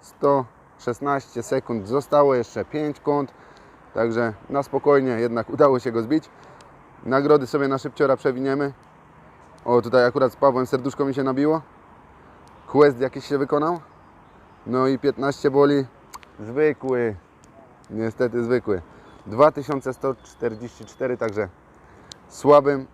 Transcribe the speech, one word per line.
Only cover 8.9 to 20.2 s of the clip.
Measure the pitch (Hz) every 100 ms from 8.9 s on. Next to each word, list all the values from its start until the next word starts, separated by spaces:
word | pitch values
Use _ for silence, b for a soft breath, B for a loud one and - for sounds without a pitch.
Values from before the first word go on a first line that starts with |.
| - - - - - - -
O, | - 120
tutaj | 117 127 123
akurat | - 127
z | -
Pawłem | 139 127 127
serduszko | 131 127 -
mi | 139
się | 135
nabiło. | 135 131 147 160 - - - - - - - - - - -
Quest | 139 147 120
jakiś | 131 139 -
się | 143
wykonał. | 135 147 156 175 147 - - - - - - - -
No | 127 131
i | 131
piętnaście | 139 127 139 135 147
boli. | 135 143 143 131 - - - - -
Zwykły. | 107 127 156 139 131 123 117 92 - _ _ - - - -
Niestety | 107 113 - 123 120
zwykły. | 117 123 107 92 - B B B -
Dwa | 107 151
tysiące | 151 139 143 131
sto | 127 135
czterdzieści | 127